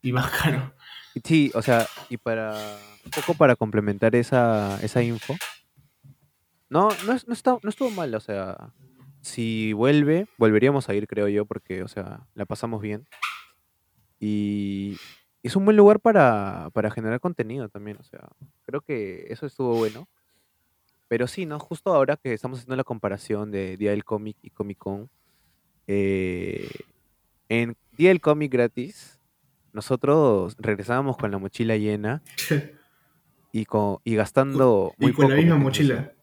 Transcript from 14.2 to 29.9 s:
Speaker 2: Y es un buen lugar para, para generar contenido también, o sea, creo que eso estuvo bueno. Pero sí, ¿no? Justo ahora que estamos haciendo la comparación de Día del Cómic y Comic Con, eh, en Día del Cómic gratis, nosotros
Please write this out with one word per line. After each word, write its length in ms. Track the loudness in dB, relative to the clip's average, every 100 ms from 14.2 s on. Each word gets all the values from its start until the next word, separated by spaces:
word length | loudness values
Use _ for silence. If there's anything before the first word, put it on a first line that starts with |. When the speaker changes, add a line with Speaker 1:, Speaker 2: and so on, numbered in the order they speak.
Speaker 2:
Y 760 | -4 -2 -2 -2 -4 -6 -8 -10 -16 -20 _ _
es 140 | -4 0
un 80 |
buen 120 | 4 8
lugar 240 | 8 8
para, 680 | 4 6 6 4 -2 -8 -8
para 180 | -4 -4
generar 280 | -4 -4 -4
contenido 480 | -6 -6 -8 -8 -12
también, 280 | -14 -16 -16
o 40 |
sea, 260 | -18 -20 -20 _ -20 _ -10
creo 140 | -10
que 440 | -6 -6 -6 -10 -12
eso 160 | -12 -12
estuvo 280 | _ 0 2
bueno. 300 | 0 -4 -18 _ _ _ _ _ _ _ _ _ _
Pero 180 | -4 -4
sí, 180 | -6 -8
¿no? 120 | -8
Justo 340 | -10 -8 0
ahora 240 | 2 2 0
que 160 | -4
estamos 240 | -6 -8 -12
haciendo 180 | -8 -6
la 80 |
comparación 680 | -6 -4 -6 -6 -6 -6 -4
de 260 | -6 -6 -4
Día 140 | -2
del 140 | -2
Cómic 320 | -4 -8 -8 -16
y 80 | -20
Comic 280 | _ -10 -8
Con, 320 | -8 -10 -12 _ _ _ _ _ _ _ -4
eh, 800 | -2 0 0 -2 -4 -6 -8 -10 -16 -20 _ _ _ _ _ _
en 260 | -2 -2 -6 _ 2
Día 140 | 4
del 100 | 6
Cómic 320 | 4 0 0
gratis, 680 | 0 0 -2 -10 -12 -20 _ _ _ _ _ _
nosotros 840 | -14 -4